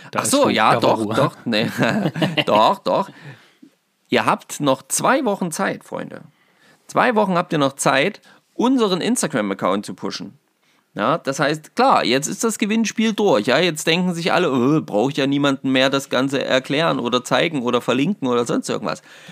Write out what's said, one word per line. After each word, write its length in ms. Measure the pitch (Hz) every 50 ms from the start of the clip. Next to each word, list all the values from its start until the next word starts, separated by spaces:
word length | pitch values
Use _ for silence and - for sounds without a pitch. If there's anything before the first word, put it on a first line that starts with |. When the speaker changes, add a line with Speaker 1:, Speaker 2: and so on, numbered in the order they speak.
| - -
Speaker 1:
da 80 | - 107
Speaker 2:
ach 40 | 120
Speaker 1:
ist 80 | 120
Speaker 2:
so, 120 | 254 285 262
Speaker 1:
Ru-, 60 | 151
Speaker 2:
ja, 260 | 120 107 110 120 -
Speaker 1:
da 60 | 117 -
war 140 | 135 202
Speaker 2:
doch, 80 | 113 107
Speaker 1:
Ruhe. 100 | 104 113
Speaker 2:
doch, 220 | 135 139 160 - - -
nee. 240 | 120 110 107 117 113 - - 131 117 98 214 190
<laughs> 380 | 156 - 160 - 190 156 151 -
Doch, 340 | - 107 107 113 147 202 -
doch. 300 | - 90 101 160 196 - - - - 143 135 - _ _ _ _ - - _ _ _ _ _ _ _ -
Ihr 160 | 123 113 110
habt 340 | 139 190 - - - - -
noch 240 | 147 139 131 - - -
zwei 340 | - - 143 196 254 311 269
Wochen 280 | 214 196 - 190 170
Zeit, 340 | 156 - 196 202 - - -
Freunde. 360 | - - - - - - - - - _ _ _ _ _ _ _ _ _ _ _
Zwei 280 | - - - 196 254 226
Wochen 200 | 208 208 190 180
habt 180 | 170 175 - 170
ihr 60 | 151
noch 180 | 143 131 -
Zeit, 420 | - - 156 139 135 151 202 - - _ - - _ _ _ _
unseren 440 | - 208 247 277 247 220 190 185 165
Instagram-Account 840 | - 202 247 - - 151 - 117 104 98 98 - 120 90 95 104 101
zu 80 | - 95
pushen. 400 | - - 98 - - 90 101 - _ _ _ _ _ _ _ _ _ _ _ -
Ja, 240 | - 104 123 160
das 220 | 170 - - 135 -
heißt, 340 | 147 143 160 156 - - -
klar, 260 | - 247 269 196 101 76
jetzt 240 | 101 120 139 -
ist 160 | - - - -
das 140 | 226 214
Gewinnspiel 560 | - 233 202 214 226 226 - - - 220 226 208
durch. 340 | - 208 190 135 104 104
Ja, 120 | - 120 151
jetzt 280 | 180 175 160 156 -
denken 260 | 170 160 180 180 180 170
sich 200 | 170 165 185 -
alle, 140 | - - 151
„Äh, 320 | 131 127 120 139 156 151
braucht 340 | 113 - 95 104 117 139 143
ja 100 | 151 135
niemanden 460 | 139 139 143 143 139 135 131 - 135
mehr 180 | 131 131 131 139
das 200 | 139 135 - -
Ganze 340 | - 123 135 135 139 131 -
erklären 560 | - 123 131 131 - 139 147 165 160 151 127
oder 240 | 120 120 120 123 -
zeigen 380 | - 135 127 156 175 156 135
oder 180 | 117 123 120 120
verlinken 480 | - - 117 127 143 185 208 - 135
oder 160 | 123 120 120 117
sonst 240 | 117 - 262 -
irgendwas.“ 340 | - - - - 82 - - - - - - - -